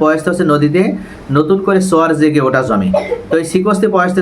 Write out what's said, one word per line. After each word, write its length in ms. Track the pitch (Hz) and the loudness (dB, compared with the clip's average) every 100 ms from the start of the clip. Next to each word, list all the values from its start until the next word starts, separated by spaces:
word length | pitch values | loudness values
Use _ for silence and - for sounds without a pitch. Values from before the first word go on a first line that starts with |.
পয়স্তি 240 | 156 156 180 | 0 0 -2
হচ্ছে 140 | 180 165 | 0 0
নদীতে 300 | 147 147 175 208 - - - - | 2 2 2 0 -4 -10 -16 -2
নতুন 260 | 143 185 196 190 | 0 2 0 2
করে 140 | 190 185 | 0 2
চর 200 | 165 165 147 | 2 2 2
জেগে 200 | 151 143 | 2 2
ওঠা 220 | - 135 113 | 0 0 0
জমি। 220 | 104 92 - - - - | 0 0 -2 -2 -6 -4
তো 40 | 160 | -4
এই 80 | 165 | 0
সিকস্তি 340 | 185 196 190 208 185 | -2 0 0 2 2
পয়স্তি 240 | 180 190 | 0 0